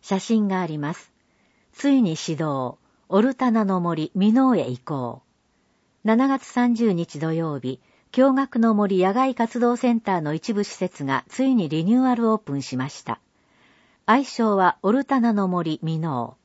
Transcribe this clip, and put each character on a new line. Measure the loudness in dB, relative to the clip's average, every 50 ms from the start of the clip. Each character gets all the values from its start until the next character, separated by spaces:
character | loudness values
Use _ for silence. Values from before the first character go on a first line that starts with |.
写 | _ -2 -4 -4
真 | 0 0 0 0 2 0
が | 0 -2
あ | -2
り | -4 -4 -6
ま | -6 -6 -6
す。 | -8 -14 _ _ _ _ _ _ _ _ _ _ _ _ _
つ | _ -2 2 2
い | 4 4
に | 4 2 0
始 | -4 -4 -6 -4
動。 | -2 -2 -2 -2 -2 -4 -6 -8 _ _ _ _ _ _ _
オ | 2 2
ル | 2 2 0
タ | 0 0 0
ナ | 2 2 0
の | 0 0 0
森、 | 0 -2 -2 -2 -4 -4 _
箕 | 2 2 4
面 | 4 4 4 4 2 2
へ | 0 -2
移 | -6 -10
行。 | _ -8 -6 -6 -6 -6 -8 -12 _ _ _ _ _ _ _ _ _ _ _ _ _ _ _ _ _
七 | 0 2 2 2 2
月 | 0 -2 -4
三 | -6 -2 0 2 2 2
十 | 2 2 0
日 | 2 0 -4 -6 -6 -6
土 | -4 -2
曜 | -2 -2 -2 -4 -4 -6
日、 | -6 -8 -8 -8 _ _ _ _ _ _
共 | 0 2 4 4
学 | 4 2 -2 -2 0 0
の | 2 2 2
森 | 2 0 0 2 2
野 | 2 2
外 | 2 2 0 0 0
活 | -2 -4 -4 -2 0
動 | 0 0 0
セ | 0 0 0
ン | 0 0
タ | 0 -2 -2
ー | -2
の | -2 -4 -4
一 | -4 -4 -4
部 | -2 -2 -2
施 | -4 -4
設 | -6 -6 -6 _ -6 -4
が | -2 -2 -4 -4 _
つ | -4 -2 0
い | 2 2
に | 2 0 0
リ | -2 -2 0
ニ | 2 2
ュ | 2
ー | 2 2
ア | 0
ル | 2 2 0
オ | 0 0
ー |
プ | _ -6 -6
ン | -6
し | -6 -6 -6
ま | -6 -6 -6
し | -10 -12
た。 | -10 -10 -10 -10 _ _ _ _ _ _ _ _ _ _ _ _ _ _ _ _ _
愛 | 2 2 2 2
称 | -2 -4 -2 0 0 2
は | 4 2 2 0 _
オ | 0 0
ル | 0 0 0
タ | 0 0 0
ナ | 2 2
の | 0 0 0 0
森、 | 0 -2 -2 -2 -4 -4
箕 | -4 -4 -4 -2
面。 | -4 -4 -4 -4 -6 -8 -10 _